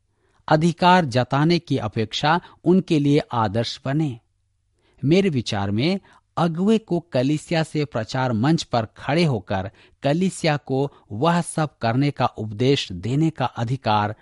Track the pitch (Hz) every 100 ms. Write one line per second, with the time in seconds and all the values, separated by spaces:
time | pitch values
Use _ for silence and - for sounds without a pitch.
0 | _ _ _ _ - 156 170 156 180 185
1 | 151 120 120 139 156 170 - 131 107 117
2 | 107 - 147 170 - - - 185 - 156
3 | 143 147 - 120 110 110 117 - 131 143
4 | 156 117 _ _ _ _ _ _ _ _
5 | 131 180 196 135 - 104 101 101 151 196
6 | - _ _ - 170 160 196 220 - 175
7 | - 127 131 151 - 165 156 151 143 123
8 | 110 135 131 107 131 165 - 120 110 -
9 | - 156 170 113 - 98 95 - _ _
10 | 139 156 190 - 165 147 - 131 143 -
11 | - 107 160 170 160 - 151 - 113 120
12 | 143 - 123 - 107 104 127 139 - 90
13 | 101 139 160 - 131 - 117 135 - 107
14 | 104 107